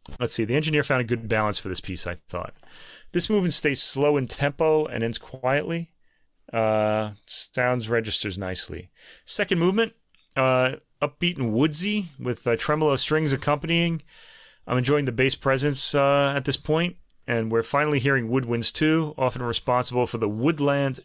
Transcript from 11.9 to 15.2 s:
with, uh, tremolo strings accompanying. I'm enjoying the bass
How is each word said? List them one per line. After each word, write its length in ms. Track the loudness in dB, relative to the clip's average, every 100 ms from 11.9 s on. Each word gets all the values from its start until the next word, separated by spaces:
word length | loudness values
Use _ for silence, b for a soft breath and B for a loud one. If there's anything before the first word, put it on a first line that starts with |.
| -2 -4 -6
with, 260 | -6 -4 -2
uh, 100 | 0
tremolo 380 | 0 2 2
strings 380 | 2 2 0 2
accompanying. 720 | 0 0 -2 0 0 0 -2 B B B B B B -2
I'm 100 | 0
enjoying 280 | 2 2 2
the 60 |
bass 220 | 0